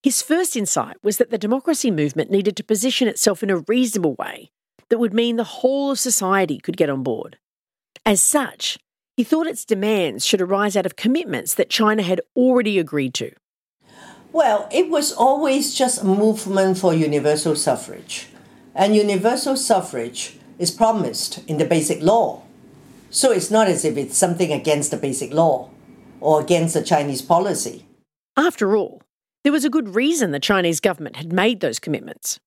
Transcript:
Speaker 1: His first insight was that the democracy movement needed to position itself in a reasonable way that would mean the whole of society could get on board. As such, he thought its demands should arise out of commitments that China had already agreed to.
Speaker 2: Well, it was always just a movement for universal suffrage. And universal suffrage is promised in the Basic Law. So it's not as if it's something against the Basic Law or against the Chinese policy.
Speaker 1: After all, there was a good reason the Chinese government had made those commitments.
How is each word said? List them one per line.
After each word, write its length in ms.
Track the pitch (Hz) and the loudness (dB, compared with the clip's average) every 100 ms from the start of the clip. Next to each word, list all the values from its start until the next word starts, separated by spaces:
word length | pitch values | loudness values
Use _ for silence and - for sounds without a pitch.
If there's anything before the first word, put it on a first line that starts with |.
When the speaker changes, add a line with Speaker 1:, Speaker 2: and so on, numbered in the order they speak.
Speaker 1:
His 200 | 277 - | 0 -2
first 340 | - 330 370 240 | -2 -2 0 -4
insight 400 | 202 156 - - | -2 -2 -4 -4
was 140 | 208 202 | -4 0
that 140 | 160 | -2
the 80 | 220 | -2
democracy 520 | 208 262 330 311 247 | -2 -2 -2 -2 0
movement 400 | 165 147 147 - | 0 0 -2 0
needed 260 | 196 202 208 | 0 0 -4
to 80 | |
position 440 | - 214 247 247 240 | -4 -2 0 0 -2
itself 340 | - - 190 | 2 0 0
in 80 | 196 | -2
a 140 | 180 - | -2 0
reasonable 460 | 240 247 214 165 | 0 0 0 -2
way 360 | 120 - - - _ _ _ _ | -2 -10 -10 -20 _ _ _ _
that 100 | 226 | 0
would 160 | 233 | 0
mean 220 | 214 233 233 | 2 0 0
the 80 | |
whole 460 | 220 - 254 277 277 | -4 -2 0 2 0
of 80 | 269 | -2
society 600 | 254 - 190 196 185 139 | -2 0 2 2 2 -2
could 180 | - 175 | -6 0
get 140 | 156 | 0
on 120 | 135 | 0
board. 360 | 131 113 - - _ _ _ _ _ - | -4 -4 -8 -18 _ _ _ _ _ -4
As 180 | 220 202 | 0 2
such, 560 | - 294 240 - - - _ _ _ - | 2 0 -2 -6 -8 -8 _ _ _ -4
he 80 | |
thought 220 | 233 311 320 | 0 0 -2
its 180 | - | -6
demands 600 | - 202 208 214 165 107 | -4 -2 0 0 -2 -2
should 160 | - 170 | 0 0
arise 360 | 180 196 208 196 | 2 0 2 0
out 100 | 185 | -2
of 100 | - | -2
commitments 580 | 220 294 302 131 - | 0 0 -2 -6 -4
that 160 | - - | -2 -2
China 320 | - 214 214 | 2 2 2
had 180 | 180 185 - - | 0 -2 -2 2
already 420 | 254 247 214 196 | 4 4 2 0
agreed 360 | 160 147 131 | 0 -2 -4
to. 180 | - - _ _ _ _ _ _ - - - - | -6 -8 _ _ _ _ _ _ -20 -20 -20 -4
Speaker 2:
Well, 360 | 320 269 208 - | 2 4 2 0
it 160 | 311 349 | 0 2
was 240 | 330 294 | 0 0
always 600 | - 247 285 302 269 - | 2 2 4 2 2 0
just 280 | - 254 - | 0 0 2
a 40 | 196 | 0
movement 720 | 196 214 214 190 196 190 185 | 4 2 0 -2 2 2 2
for 160 | 180 | 2
universal 600 | 160 151 147 147 151 165 | 2 2 2 2 0 0
suffrage. 720 | 147 - 123 - 95 - - - - - - - | 0 0 -2 -6 -16 -14 -14 -14 -20 -20 -20 -12
And 220 | - 202 214 | 0 4 4
universal 600 | 208 190 220 254 285 262 | 4 2 0 0 -2 -2
suffrage 840 | - 202 165 127 117 123 - - - - | 2 0 0 -8 -8 -8 -12 -14 -20 -6
is 120 | 170 | -6
promised 760 | - 226 220 131 - - - - | 2 2 2 -2 -4 -8 -10 -6
in 120 | 151 | -2
the 80 | 160 | 2
Basic 340 | 165 151 151 | 0 0 0
Law. 420 | 156 226 160 - - - - - - - - | 4 4 2 -4 -18 -20 -20 -20 -20 -20 -8
So 200 | - 262 | 0 2
it's 200 | 190 - | 2 2
not 180 | 214 208 | 2 2
as 160 | 160 | 2
if 140 | 156 143 | -2 -2
it's 180 | 135 - | -4 0
something 340 | 175 170 170 | 0 2 0
against 400 | 147 156 147 143 | 0 0 0 0
the 60 | - | -4
Basic 360 | 143 123 127 | -4 -6 -2
Law 340 | 151 165 135 - - - - - - | 2 2 2 -4 -20 -20 -20 -20 -4
or 220 | 143 156 | 2 2
against 320 | 147 175 165 | 4 2 2
the 100 | 175 | -2
Chinese 380 | - 156 143 131 | 0 0 0 -6
policy. 640 | - 170 202 170 - - - _ _ _ _ | 2 2 2 -2 -6 -10 -20 _ _ _ _
Speaker 1:
After 400 | - 330 - 202 | 0 0 0 0
all, 280 | 208 180 - _ _ _ _ | 0 -2 -10 _ _ _ _
there 80 | 285 | -4
was 140 | 294 277 | -2 0
a 40 | |
good 240 | 294 214 | -2 -2
reason 360 | 190 277 330 202 | -2 0 0 -2
the 100 | 143 | -2
Chinese 400 | - 196 175 160 | 0 2 2 0
government 360 | 202 175 147 - | -2 -2 -10 -12
had 140 | 165 | -4
made 300 | 180 214 214 | 0 0 0
those 180 | 143 113 | -4 -6
commitments. 640 | - 147 - - - - | -6 -6 -8 -12 -10 -10